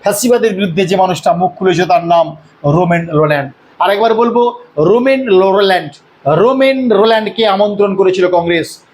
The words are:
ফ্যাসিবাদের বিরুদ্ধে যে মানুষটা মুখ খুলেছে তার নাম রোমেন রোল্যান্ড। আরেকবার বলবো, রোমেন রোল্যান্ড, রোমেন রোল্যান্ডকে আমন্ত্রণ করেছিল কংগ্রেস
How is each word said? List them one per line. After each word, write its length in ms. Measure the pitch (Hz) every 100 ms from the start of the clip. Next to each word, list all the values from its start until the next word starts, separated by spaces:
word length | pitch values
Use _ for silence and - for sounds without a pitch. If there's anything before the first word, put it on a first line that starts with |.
ফ্যাসিবাদের 520 | - 202 247 240 220
বিরুদ্ধে 300 | 190 202 165
যে 120 | 185 190
মানুষটা 360 | 185 175 -
মুখ 200 | 170 180 180
খুলেছে 300 | 190 165 175
তার 180 | 175
নাম 320 | 170 170 156 156 - _
রোমেন 440 | 147 156 180 170 170
রোল্যান্ড। 420 | 151 151 147 135 - _ _
আরেকবার 360 | 175 202 226
বলবো, 460 | 220 240 226 240 233 - -
রোমেন 500 | 160 220 254 269 262
রোল্যান্ড, 640 | 190 190 196 196 185 156 - _ _ 139
রোমেন 680 | 156 214 262 269 269 254
রোল্যান্ডকে 540 | 202 220 220 214 202 226
আমন্ত্রণ 500 | 190 208 202 202 190
করেছিল 320 | 190 185 175
কংগ্রেস 500 | 175 170 170 156 - _